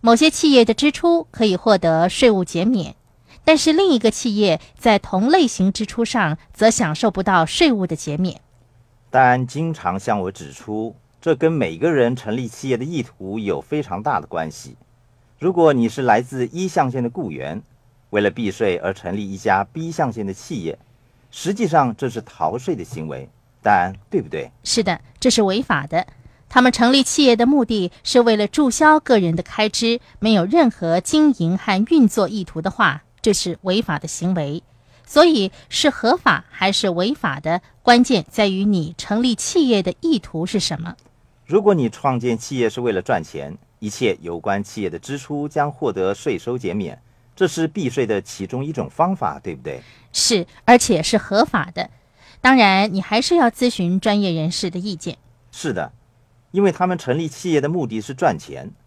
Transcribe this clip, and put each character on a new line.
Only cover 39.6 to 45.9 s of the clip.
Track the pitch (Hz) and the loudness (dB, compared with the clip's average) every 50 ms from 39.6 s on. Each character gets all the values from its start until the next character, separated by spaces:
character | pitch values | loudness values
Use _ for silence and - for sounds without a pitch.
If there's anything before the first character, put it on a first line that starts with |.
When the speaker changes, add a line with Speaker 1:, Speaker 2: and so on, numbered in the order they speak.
| 311 254 | 2 2
Speaker 1:
业 | 233 202 180 | 2 0 0
的 | 180 175 _ | -2 -6 _
意 | - 330 320 214 | -2 0 0 0
图 | - - - 165 165 185 | -2 -6 -8 -6 -6 -2
是 | - 202 | -2 -4
什 | - - 165 147 | -2 -4 -6 -8
么。 | 160 175 - _ _ _ _ _ _ _ _ _ _ | -10 -12 -14 _ _ _ _ _ _ _ _ _ _
Speaker 2:
如 | _ 156 208 | _ 0 2
果 | 202 208 202 | 4 4 2
你 | 165 131 113 | 2 0 -2
创 | - - - 139 131 120 | -4 -2 -2 -2 -2 0
建 | 117 123 117 113 | 0 -2 -2 -2
企 | - - 143 127 | -4 -8 -4 0
业 | 117 110 | -2 -2
是 | - - | -2 -2
为 | 120 120 | -4 -2
了 | 104 92 | -2 -2
赚 | 90 - 127 92 80 | -2 -2 -2 -2 -2
钱， | - - 76 69 73 82 - _ _ _ _ | -8 -12 -12 -12 -12 -14 -16 _ _ _ _
一 | - 104 | -10 -10
切 | 104 - 127 110 90 - | -6 -2 -2 -2 -2 -2
有 | 78 85 85 85 | -6 -10 -10 -8
关 | 80 107 98 101 101 | -6 -4 -4 -4 -6
企 | - - 113 | -8 -8 -8
业 | 101 90 | -8 -6
的 | 80 85 | -8 -10
支 | - - 139 143 | -12 -10 -12 -12
出 | 135 - 147 147 143 147 | -10 -10 -8 -8 -8 -6
将 | - 156 143 147 | -2 -2 -2 -2
获 | 147 - 147 127 | -4 -4 -4 -4